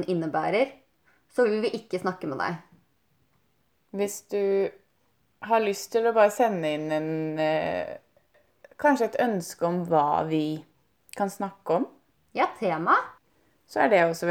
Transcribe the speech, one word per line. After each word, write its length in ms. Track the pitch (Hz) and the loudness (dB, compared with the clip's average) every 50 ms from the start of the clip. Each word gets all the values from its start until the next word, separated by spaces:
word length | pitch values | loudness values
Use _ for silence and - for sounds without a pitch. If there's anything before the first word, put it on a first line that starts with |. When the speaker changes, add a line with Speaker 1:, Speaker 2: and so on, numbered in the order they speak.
| 175 - | 0 0
Speaker 1:
innebærer, 600 | 180 170 160 156 147 156 156 160 175 214 269 269 - - _ _ _ _ _ _ _ _ _ _ - | -2 -2 -2 -2 -2 -2 -2 0 0 0 0 0 -4 -10 _ _ _ _ _ _ _ _ _ _ 0
så 80 | - 247 | 2 2
vil 160 | 220 208 214 214 | 2 2 0 0
vi 60 | 220 - | -2 -4
ikke 240 | 220 - - - 180 | -6 -6 -6 -6 -4
snakke 300 | 175 185 180 - - 156 | -4 -4 -4 -4 -6 -8
med 100 | 135 - | -6 -4
deg. 160 | 87 - 170 160 - _ _ _ _ _ _ _ _ _ _ _ _ _ _ _ _ _ _ _ _ _ _ _ _ _ - | -4 -4 -6 -8 -10 _ _ _ _ _ _ _ _ _ _ _ _ _ _ _ _ _ _ _ _ _ _ _ _ _ -6
Speaker 2:
Hvis 240 | 196 202 202 196 - - - - | -4 -4 -4 -6 -10 -10 -6 -4
du 80 | 202 202 196 196 196 196 - - - _ _ _ _ _ _ _ _ _ _ _ _ - | -2 0 0 0 0 0 -2 -4 -10 _ _ _ _ _ _ _ _ _ _ _ _ -4
har 180 | 208 226 226 | 0 0 2
lyst 320 | 220 202 202 - - - - | 2 0 -2 -4 -6 -4 -2
til 160 | 233 226 233 | 0 0 2
å 60 | 226 | 6
bare 160 | 226 208 208 208 | 6 6 6 6
sende 400 | - 247 226 208 180 160 151 151 151 | 4 2 2 2 0 -2 -2 -2 -2
inn 100 | 156 156 156 | -2 -2 -2
en, 180 | 156 156 156 160 160 156 156 156 156 | -2 -2 -2 -2 -4 -4 -4 -2 -2
eh, 600 | 156 156 156 156 165 165 160 90 - - - - - _ _ _ _ _ _ _ _ _ _ _ - - - - | 0 0 0 0 0 -2 -2 -4 -6 -6 -10 -14 -18 _ _ _ _ _ _ _ _ _ _ _ -20 -20 -6 0
kanskje 320 | - 294 277 247 233 220 | 2 2 4 4 2 0
et 100 | 220 - | 0 0
ønske 480 | 247 240 220 185 170 - - - 165 170 | 0 0 0 -2 -4 -8 -6 -4 -2 -2
om 140 | 175 180 175 | 0 -2 -2
hva 400 | 175 170 156 147 147 156 160 156 | 2 2 2 4 2 2 0 0
vi 380 | 160 160 156 151 151 156 156 - _ _ _ _ _ _ _ _ _ - | 0 0 0 0 -2 -4 -6 -10 _ _ _ _ _ _ _ _ _ -6
kan 160 | - 208 196 | -4 -4 -4
snakke 480 | 190 - 202 196 - - - - 160 180 254 | -4 -6 -8 -8 -10 -8 -4 -2 0 0 0
om. 40 | - - _ _ _ _ _ _ _ - | -2 -6 _ _ _ _ _ _ _ -2
Speaker 1:
Ja, 140 | - 285 349 - - | -2 -2 -2 -2 -2
tema. 380 | 220 185 165 156 170 208 320 494 508 - - - _ _ _ _ _ _ _ _ _ - | -4 -2 -2 -2 0 2 2 2 0 -2 -10 -20 _ _ _ _ _ _ _ _ _ -6
Speaker 2:
Så 120 | - - 285 | -2 0 2
er 40 | 262 | 4
det 160 | 220 180 170 | 6 6 4
også 200 | 165 165 170 - 170 | 4 2 0 0 2